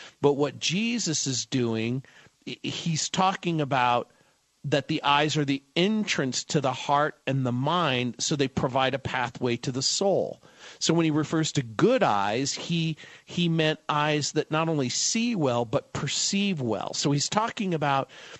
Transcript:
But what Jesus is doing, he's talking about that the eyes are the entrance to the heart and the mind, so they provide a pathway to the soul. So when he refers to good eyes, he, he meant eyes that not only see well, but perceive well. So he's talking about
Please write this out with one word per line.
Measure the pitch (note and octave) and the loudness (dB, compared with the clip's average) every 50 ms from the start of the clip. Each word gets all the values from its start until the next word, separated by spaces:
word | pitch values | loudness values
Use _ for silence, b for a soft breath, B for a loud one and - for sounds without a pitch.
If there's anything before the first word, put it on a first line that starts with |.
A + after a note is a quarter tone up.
| B B B B | B B B B
But | - C#3+ C#3+ | 2 2 4
what | C3 D3 C#3 A#2+ A#2 | 4 0 -2 -2 -4
Jesus | - - D#3 G3 A3 A#3 A#3+ A#3 - F3 D3+ - - C#3 | -4 -2 0 0 0 -2 -2 -2 -2 -2 -4 -2 -2 -2
is | C3 A#2+ - | -4 -4 -4
doing, | - - C3 A#2+ A#2 A2+ A2 A2 A#2 B2 C3+ b b b b b b b b _ | -2 -2 0 0 0 0 0 -2 -2 -2 -4 b b b b b b b b _
he's | - - - - - C3 - - E3+ D#3+ C#3+ - - | -14 -12 -8 -8 -8 -8 -4 -4 -2 -2 -2 -2 -2
talking | - - F#3+ F#3+ F#3 - - F3 E3+ D#3 | 0 2 2 2 0 0 -2 -2 -2 0
about | D3 B2+ C#3 C3 B2 B2 A#2+ A#2+ - - _ _ _ _ _ _ _ _ _ _ - | 0 0 2 2 4 4 2 2 0 -4 _ _ _ _ _ _ _ _ _ _ -4
that | C#3+ C#3+ C#3+ C3+ - | 0 0 0 0 0
the | E3 C#3+ - | -2 0 2
eyes | C#3+ C#3+ C#3+ D3+ D#3 C#3 D#3 | 2 4 4 4 2 2 0
are | D3 | 0
the | C3+ C#3 C3+ - _ _ - | 0 0 -2 -4 _ _ 0
entrance | F3 G#3 A3 G#3+ G#3 - - - C#3+ B2+ A#2+ - - | 2 2 2 0 0 -2 -2 0 -2 -2 -2 -4 -4
to | - - D3+ | -2 0 0
the | C3 B2+ B2+ | 0 0 -2
heart | - - - C#3+ C#3+ D3 C#3+ - _ _ | -2 0 2 2 4 2 2 -2 _ _
and | - C3+ C3+ C3 | -2 0 0 0
the | B2 A#2+ | 0 0
mind, | B2 C3+ D3 E3+ F3+ E3+ C#3+ B2+ B2 B2 B2 A2 - | 0 0 0 2 2 2 2 2 2 0 -2 -4 -4
so | - - E3 | -4 -2 0
they | C#3 C#3 C3 | 0 0 0
provide | - - - C3+ A#2+ C3+ C3 C3 B2+ | 0 0 -2 0 2 2 2 2 2
a | C3 | -2
pathway | - - - B2+ B2 A#2+ - - B2 B2 A#2+ | -4 -4 -4 -2 -2 -4 -4 -2 -2 0 0
to | A#2 - C#3+ | 0 -2 -4
the | B2 C3+ | -4 -2
soul. | C3+ - - - G3 G3 F3+ C3 C#2 - - - B B B B B B B B | -2 -2 0 0 0 2 2 2 0 -2 -6 -10 B B B B B B B B
So | - - D#3+ | 0 2 4
when | E3+ E3 | 4 4
he | D#3+ | 4
refers | D3 D3+ D3+ - - D#3+ D#3+ - - | 2 2 0 0 0 0 0 0 0
to | D3 | -2
good | B2+ A2+ A2 G2 D#3+ G#3+ C4 B3+ F#3+ | -4 -2 0 2 4 4 6 4 4
eyes, | C3+ G#2+ G2+ G2 G#2 G#2+ B2+ C#3 C3 | 4 4 2 2 0 0 0 -2 -2
he, | - - - - E3+ E3+ D#3+ D#3+ D#3 B B B B B B | -4 -6 -4 -2 -2 0 0 0 -2 B B B B B B
he | - - - F3 E3+ | -6 -2 0 0 2
meant | E3 E3 D#3 D#3 D#3+ - _ - | 2 2 2 2 0 -2 _ -2
eyes | D3+ D3 D3 D#3 D3+ D3+ C#3 - - | 0 0 2 2 2 0 -2 -2 -2
that | D3+ D3 - | -2 -2 0
not | D#3 D#3 E3 E3 | 0 0 0 0
only | D#3+ D3 C3 A#2+ | 0 0 0 -2
see | - - - - - A3+ A#3 B3 A#3 | -2 -2 -2 0 0 0 0 0 0
well, | F3+ D3 B2+ A#2+ A#2+ A#2+ | 0 0 0 2 0 0
but | A2 A2 C#3 - - - | 0 -2 -4 -4 -4 -6
perceive | - - C#3 - - - - G3 G3 G3+ G3+ F#3+ D3 | -6 -6 -4 -4 -2 -2 0 0 0 0 0 0 -2
well. | B2+ A2+ G#2 F#2 - - - | -2 -2 -2 -2 -4 -4 -6
So | - - D3 C#3+ | -2 0 0 0
he's | C#3+ - - | 0 0 -2
talking | - G#3 A3 A#3 - - G#3 F#3 E3+ | 0 -2 -2 -2 -4 -4 -4 -2 -2
about | D3+ D3+ C#3+ C#3 C3+ C3 B B B B B B B | 0 0 0 2 0 0 B B B B B B B